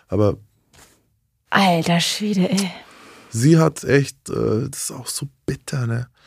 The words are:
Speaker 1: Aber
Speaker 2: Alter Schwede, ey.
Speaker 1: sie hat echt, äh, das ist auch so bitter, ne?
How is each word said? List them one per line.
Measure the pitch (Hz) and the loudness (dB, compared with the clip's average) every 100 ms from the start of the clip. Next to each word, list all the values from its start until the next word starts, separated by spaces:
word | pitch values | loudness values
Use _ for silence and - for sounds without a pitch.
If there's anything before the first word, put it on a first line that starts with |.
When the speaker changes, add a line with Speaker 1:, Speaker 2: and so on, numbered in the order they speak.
| - | -4
Speaker 1:
Aber | 98 104 - - _ _ _ - _ _ _ _ _ - | 2 2 0 -8 _ _ _ -20 _ _ _ _ _ -4
Speaker 2:
Alter | - 190 170 160 170 | 0 2 2 2 0
Schwede, | - - 208 190 180 | 0 -4 -2 0 0
ey. | 190 185 - - - - - - | 0 -4 -8 -20 -20 -20 -20 -8
Speaker 1:
sie | 113 139 165 | 2 4 6
hat | 156 - | 4 0
echt, | 135 139 135 - - | 2 2 2 -6 -8
äh, | - 113 107 127 | -2 0 0 -2
das | 135 | -8
ist | - | -10
auch | 147 120 | -10 -10
so | - 143 _ | -10 -10 _
bitter, | - 139 - 139 117 | -8 -8 -6 -4 -2
ne? | 120 123 _ | -4 -6 _